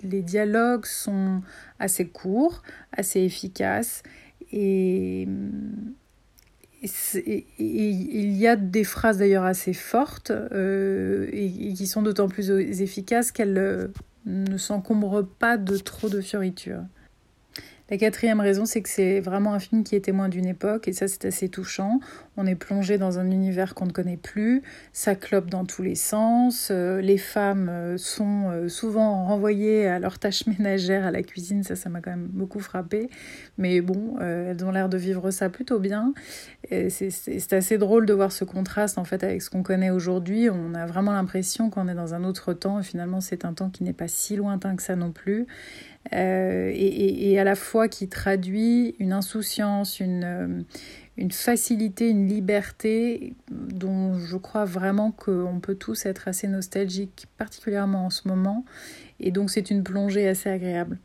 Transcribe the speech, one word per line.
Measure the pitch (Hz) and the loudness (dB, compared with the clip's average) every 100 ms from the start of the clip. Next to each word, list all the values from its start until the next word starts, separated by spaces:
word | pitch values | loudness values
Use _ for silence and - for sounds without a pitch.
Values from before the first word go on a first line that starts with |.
les | 190 196 | -4 -4
dialogues | 175 208 208 220 240 240 - | 0 0 2 4 4 0 -4
sont | - - 196 190 185 185 - - - | -6 -4 0 0 -2 -4 -16 -16 -6
assez | 196 - 175 | -2 -2 -4
courts, | - 185 214 330 - - - - | -4 -2 2 2 0 -14 -20 -10
assez | - 190 190 | -4 0 2
efficaces | 185 - 190 - 196 202 233 - - - - - - | 2 0 -8 -2 0 0 -2 -8 -16 -20 -20 -20 -8
et, | 208 196 190 185 185 185 185 190 196 202 208 214 - - 269 _ _ _ _ _ _ _ - | -2 2 2 2 0 -2 -4 -4 -4 -6 -6 -8 -10 -12 -14 _ _ _ _ _ _ _ -14
et | 226 | -10
c'est, | - - 202 | -8 -4 -4
et, | - 214 - - | -2 -4 -6 -6
et | - 220 214 | -2 0 2
il | 185 294 220 208 | 0 -2 -2 0
y | 196 233 | 4 6
a | 226 | 6
des | 190 214 | 4 2
phrases | 202 - 226 196 | 0 2 2 6
d'ailleurs | 202 190 185 | 6 6 4
assez | 185 - | 0 -2
fortes, | 185 - 233 294 - - | -4 0 2 2 -2 -4
euh, | 214 233 196 190 196 196 190 190 196 196 | -4 -2 -2 0 0 0 0 0 0 -2
et, | 202 190 185 208 | -2 -4 -4 -6
et | |
qui | 185 190 | -4 -2
sont | 220 | 0
d'autant | 214 202 196 | 2 2 0
plus | 196 196 | 0 2
efficaces | 196 - 185 196 202 190 233 240 | 2 2 -2 -4 -4 0 0 0
qu'elles, | - 202 190 | 0 0 2
euh, | 196 185 190 - - _ 214 | 0 -2 -6 -10 -18 _ -6
ne | 190 190 190 | -2 -2 -2
s'encombrent | - 202 190 214 202 208 190 | -2 -2 2 2 2 2 0
pas | - 233 233 | 0 2 2
de | 190 196 | 0 -2
trop | 190 - 214 | -4 -6 -2
de | 202 | -2
fioritures. | 190 208 185 185 - 170 185 - - _ _ _ _ - - - - | -2 -2 -4 -4 -10 -10 -12 -16 -20 _ _ _ _ -16 -16 -16 -6
La | 196 | 2
quatrième | 214 - 233 214 | 2 2 2 4
raison, | 202 196 220 | 4 4 2
c'est | 226 | -2
que | - | -2
c'est | - 185 196 | 2 2 2
vraiment | 180 196 208 | 0 0 2
un | 202 | 0
film | - 226 | 2 0
qui | 208 202 | 2 0
est | |
témoin | 196 190 190 | 2 0 0
d'une | 180 185 | 0 -2
époque, | 175 208 220 196 | 0 -2 -2 -2
et | |
ça, | 185 196 | -2 -2
c'est | - 190 | -2 -4
assez | 185 185 | -2 -4
touchant. | 190 185 - 196 262 - - - - | -4 -8 -4 0 0 -2 -18 -12 -2
On | 190 | 0
est | 185 | 0
plongé | - 202 190 202 | 0 0 2 2
dans | 190 180 | 2 2
un | 185 | 2
univers | 190 190 180 185 - | 2 2 0 -2 -2
qu'on | 185 | -4
ne | |
connaît | 180 180 170 | -2 -4 -4
plus, | - 208 220 262 - - - | -6 0 2 2 0 -18 -14
ça | - - | -4 0
clope | 190 - 202 175 | 0 2 0 2
dans | 185 185 | -4 -4
tous | - | -4
les | 185 | -2
sens, | 180 - 214 226 240 247 240 - | -2 0 2 4 6 4 2 0
euh, | 185 180 190 | 0 2 2
les | 190 196 | 4 4
femmes, | - 214 202 196 180 | 4 0 2 2 0
euh, | 175 175 180 | -2 -4 -4
sont, | - - 208 202 196 | -4 -2 0 0 0
euh, | 170 175 | 0 -2
souvent | - 226 214 214 196 185 | -4 0 2 4 2 2
renvoyées | 208 214 202 214 214 196 | 2 2 2 4 4 4
à | 180 | 2
leurs | 185 - | -2 -2
tâches | 208 190 226 | -2 0 0
<laughs> | 190 | 0
ménagères, | 202 196 180 196 190 | 2 2 2 2 2
à | |
la | 180 | -2
cuisine, | 175 185 175 202 | -4 -8 -4 -2
ça, | 190 185 | -2 -6
ça | 180 | -6
m'a | 170 | -8
quand | 180 | -6
même | 175 175 | -6 -6
beaucoup | 190 190 202 | -6 -6 -6
frappée. | 196 185 175 214 240 - - - - - | -6 -6 -4 -4 -4 -10 -20 -20 -12 -2
Mais | 185 180 | 2 4
bon, | 180 190 226 - | 2 0 -2 -4
euh, | 175 170 180 | -4 -4 -4
elles | 175 185 | -2 0
ont | |
l'air | 190 190 | 0 2
de | 185 | 0
vivre | 180 185 190 | 0 0 -2
ça | 190 190 | 0 -2
plutôt | - 254 233 | -2 -2 0
bien. | 196 208 247 285 - - - - - | 0 0 0 -2 -8 -16 -18 -16 -4
Et | 185 185 | -2 -2
c'est, | - 190 | -2 -4
c'est, | - - - | -4 -6 -4
c'est | - | 2
assez | 190 190 220 | 2 4 4
drôle | 196 226 214 | 6 6 6
de | |
voir | 196 196 | 4 2
ce | - 185 | 0 -4
contraste, | 185 185 - 208 185 | -4 -2 0 -2 -2
en | 175 | -4
fait, | 190 | -2
avec | 190 185 | -2 -4
ce | - | -4
qu'on | 185 | -2
connaît | 185 185 185 | 0 2 2
aujourd'hui. | 185 175 185 175 214 233 | 2 0 0 0 2 2
On | 180 165 | 2 -2
a | 170 170 | -4 -4
vraiment | 175 202 | 0 2
l'impression | 202 185 185 185 - 226 | 2 0 -2 -2 0 0
qu'on | 196 180 | 0 -2
est | |
dans | 175 165 170 | -2 -4 -4
un | |
autre | 180 185 - | -4 -4 -4
temps, | 175 196 202 | -2 -2 -2
et | |
finalement, | 190 175 175 185 | -2 -6 -4 -4
c'est | 185 180 175 | -4 -6 -6
un | |
temps | 165 190 | -4 -4
qui | 185 | -4
n'est | 180 | -4
pas | 170 170 | -4 -6
si | - - 208 | -4 -4 -2
lointain | 202 190 196 185 | -2 -2 -2 -4
que | |
ça | - 180 | -2 -2
non | 175 | -2
plus. | 160 190 214 247 - - - - - - | -4 -2 -2 -2 -10 -18 -18 -20 -14 -6
Euh, | - 185 185 185 185 185 | 0 2 2 2 0 0
et, | - 190 | 2 2
et, | 196 196 196 202 | 4 2 2 4
et | 196 | 6
à | |
la | 196 196 | 4 2
fois | - 220 226 | 2 2 2
qui | - 190 | 0 -8
traduit | - 196 196 180 208 226 240 233 - | -4 0 0 0 2 4 4 4 0
une | 190 | 0
insouciance, | 196 190 220 208 - 208 202 202 - | 0 -2 -4 -4 -2 0 0 -2 -2
une, | 185 180 | -2 -2
euh, | 175 180 180 175 170 - - - - - | -2 -4 -4 -4 -8 -14 -18 -20 -14 -4
une | 185 | -4
facilité, | - - 240 - 220 214 190 233 | 0 2 2 2 2 0 2 4
une | 208 196 | 4 4
liberté | 208 190 202 - - 220 220 240 233 - - - | 2 2 2 0 -4 0 2 0 -2 -8 -14 -12
dont | - - 190 190 190 190 185 | -10 -8 -6 -2 0 0 -2
je | 170 185 | -4 -8
crois | - 214 202 | -4 -2 -2
vraiment | 180 190 202 214 | 0 0 2 0
qu'on | - - 180 180 180 | -2 0 0 0 -4
peut | 180 | -4
tous | 196 - 220 196 | -6 -6 -4 -4
être | 190 190 | -4 -6
assez | 185 202 | -4 -2
nostalgiques, | 190 185 190 196 185 196 - - - | -2 -2 -2 -2 -2 -6 -10 -14 -10
particulièrement | 214 - 226 202 196 196 185 | -10 -8 -2 0 0 0 -2
en | |
ce | - 190 | -2 0
moment. | 185 190 220 254 - - - - - | 0 2 0 -6 -14 -18 -20 -20 -4
Et | 185 | -2
donc | 190 202 | 0 0
c'est | 214 190 | 0 0
une | 202 | 0
plongée | 185 196 202 196 196 | 0 0 0 2 2
assez | 190 202 | 2 -2
agréable. | 185 180 175 175 185 | -2 -2 -2 -4 -8